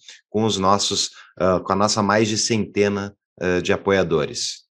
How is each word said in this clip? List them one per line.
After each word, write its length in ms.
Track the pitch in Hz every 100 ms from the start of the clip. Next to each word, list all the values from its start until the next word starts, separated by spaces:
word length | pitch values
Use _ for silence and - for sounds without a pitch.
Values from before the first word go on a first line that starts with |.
| - - _
com 140 | 107
os 120 | 110 95
nossos, 540 | 95 101 - 98 - - - -
ah, 220 | 92 90
com 140 | 85
a 40 | 95
nossa 240 | 104 110
mais 260 | 101 107 107
de 80 | 107
centena, 800 | - 113 95 101 101 101 101 - _ -
ah, 200 | 90 90
de 120 | 85
apoiadores. 920 | 92 98 98 85 80 69 - - - _